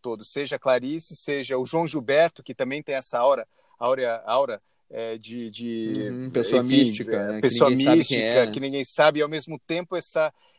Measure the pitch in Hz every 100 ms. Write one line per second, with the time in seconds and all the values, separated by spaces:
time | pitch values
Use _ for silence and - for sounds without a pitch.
0 | 123 110 107 143 143 135 135 123 127 160
1 | - 156 - 143 127 131 127 160 165 143
2 | 120 143 165 - 131 127 127 143 147 135
3 | - 123 123 131 110 _ _ _ 120 135
4 | 123 113 107 123 135 104 _ _ _ 117
5 | 113 113 110 120 113 110 120 117 113 131
6 | - 123 131 127 113 131 123 135 123 107
7 | 110 110 104 107 127 117 139 131 139 165
8 | - 120 110 123 113 170 135 139 135 -
9 | 156 147 147 156 147 151 - 165 180 180
10 | - 160 156 - _